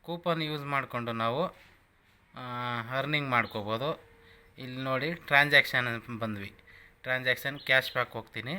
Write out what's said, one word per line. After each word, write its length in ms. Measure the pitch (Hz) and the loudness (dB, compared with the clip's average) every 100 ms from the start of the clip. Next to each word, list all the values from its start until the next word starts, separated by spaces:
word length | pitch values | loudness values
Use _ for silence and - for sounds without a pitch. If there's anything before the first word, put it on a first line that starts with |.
| - | -8
ಕೂಪನ್ 360 | 170 175 160 156 | -4 0 0 0
ಯೂಸ್ 160 | 151 143 | -4 -2
ಮಾಡಿಕೊಂಡು 380 | 139 127 123 117 113 | -2 -2 -4 -4 0
ನಾವು, 200 | 113 127 180 - - - _ _ _ _ _ - | 0 0 -2 -6 -20 -20 _ _ _ _ _ -14
ಆ, 20 | 127 120 123 120 113 131 | -8 -4 -2 -2 -2 -2
ಅರ್ನಿಂಗ್ 300 | 139 151 139 | 0 0 2
ಮಾಡ್ಕೋಬೋದು. 540 | 120 110 110 104 113 143 160 - - - - - - | 2 2 -4 -2 -2 -2 -4 -10 -20 -20 -20 -20 -16
ಇಲ್ಲಿ 160 | 127 127 135 | -12 -6 -2
ನೋಡಿ 200 | 131 147 165 - | 0 -2 -6 4
ಟ್ರಾನ್ಸಾಕ್ಷನ್ 580 | 143 143 143 135 131 123 117 - 113 | 6 8 6 6 0 0 -4 -6 -4
ಬಂದ್ವಿ. 280 | 113 104 101 - - - - - | -4 -4 -8 -14 -20 -20 -20 -14
ಟ್ರಾನ್ಸಾಕ್ಷನ್ 540 | 131 127 127 123 139 139 - | -4 0 0 0 -2 -6 2
ಕ್ಯಾಶ್ 200 | 131 - 127 | 2 4 -2
ಬ್ಯಾಕ್ 180 | 120 117 | -2 -4
ಹೋಗ್ತೀನಿ. 360 | - 113 117 | -10 -10 -6